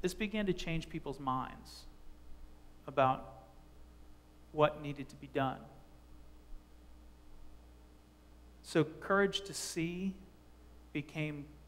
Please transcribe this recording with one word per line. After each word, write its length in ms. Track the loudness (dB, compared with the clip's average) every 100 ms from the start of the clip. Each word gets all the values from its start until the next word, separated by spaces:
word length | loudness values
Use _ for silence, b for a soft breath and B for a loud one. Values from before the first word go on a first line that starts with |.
this 140 | 0
began 320 | 0 0 2 2
to 80 |
change 340 | 2 2 0 -2
people's 320 | -6 -4 -2
minds 640 | 2 2 0 -8 -14 -14 -16 -14 -14 -12 -12 -12 -12 -16 -18 -16 -2
about 480 | 6 8 6 -2 -14 -16 -20 -20 -18 -18 -18 -18 -18 -20 -20 -8
what 280 | 6 6 6
needed 280 | -6 -6 -8
to 60 | -12
be 100 | -4
done. 320 | 2 2 0 -10 -16 -18 -20 -18 -18 -16 -18 -12 -12 -12 -20 -18 -18 -18 -18 -18 -14 -14 -14 -18 -20 -20 -20 -20 -20 -20 -20 -20 -18
So 220 | 2 4
courage 580 | 4 2 4 6 6 4
to 100 | -4
see 600 | -6 -4 0 0 0 -2 -2 -12 -20 -20 -20 -20 -20 -6
became 500 | -6 -4 -2 -2 -2 -10 -14